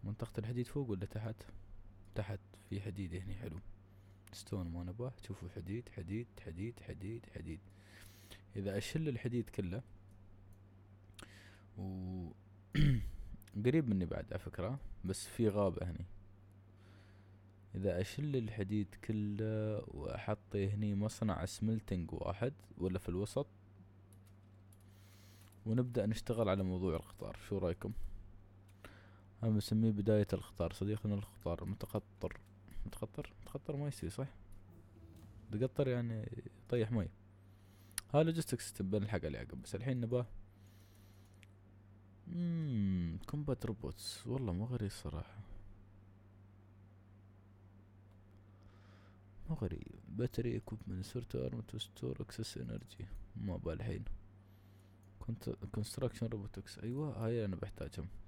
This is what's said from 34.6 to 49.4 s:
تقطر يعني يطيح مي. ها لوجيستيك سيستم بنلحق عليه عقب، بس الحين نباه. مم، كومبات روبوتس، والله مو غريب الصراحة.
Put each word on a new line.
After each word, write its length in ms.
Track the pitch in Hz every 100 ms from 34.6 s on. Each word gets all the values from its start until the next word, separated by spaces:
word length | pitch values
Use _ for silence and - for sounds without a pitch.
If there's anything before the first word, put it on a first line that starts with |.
| - - - - - - - - -
تقطر 360 | 104 131 - 135
يعني 560 | 123 117 113 110 117 - - -
يطيح 260 | 123 107
مي. 180 | 117 90 - - - - - - - - - -
ها 100 | 143
لوجيستيك 380 | 160 165 - 123
سيستم 280 | - - 95
بنلحق 360 | 95 104 104 78
عليه 140 | 60
عقب، 220 | 60 65
بس 140 | - -
الحين 260 | 120 127
نباه. 240 | 117 123 117 - - - - - - - - - - - - - - - - - - - -
مم، 920 | 175 175 165 156 120 98 92 85 85 -
كومبات 380 | 147 147 127 -
روبوتس، 600 | 107 76 - - - 117
والله 260 | 127 120
مو 120 | 87 113
غريب 220 | 123 104
الصراحة. 520 | - 78 76 - 104 - - - - - - - - - - - - - - - - - - - - - - - - - - - - - - - - - - - - - - - -